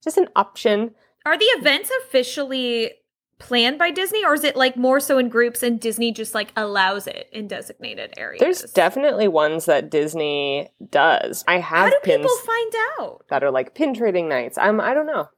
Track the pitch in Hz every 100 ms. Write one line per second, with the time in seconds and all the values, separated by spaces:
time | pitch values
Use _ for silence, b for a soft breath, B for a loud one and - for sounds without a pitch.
0 | - 349 359 - 202 - 226 208 226 _
1 | _ _ 302 320 427 453 285 277 - 523
2 | 508 269 254 - 277 262 247 233 220 -
3 | _ _ _ _ - 247 240 285 349 339
4 | 370 427 370 294 302 - 262 254 254 262
5 | 277 269 247 226 240 240 247 233 226 220
6 | 233 220 214 220 208 - 208 202 190 202
7 | 190 - - - 208 190 - - - 104
8 | 107 - 113 - 302 359 - - 170 262
9 | 285 233 208 160 151 160 160 147 151 151
10 | 151 165 151 143 143 139 - _ - 143
11 | 151 131 - - - 180 170 165 196 554
12 | - - - 494 - 453 466 453 453 622
13 | 208 - _ 139 139 131 131 - 294 233
14 | 226 180 165 135 120 - 190 214 208 269
15 | 311 277 147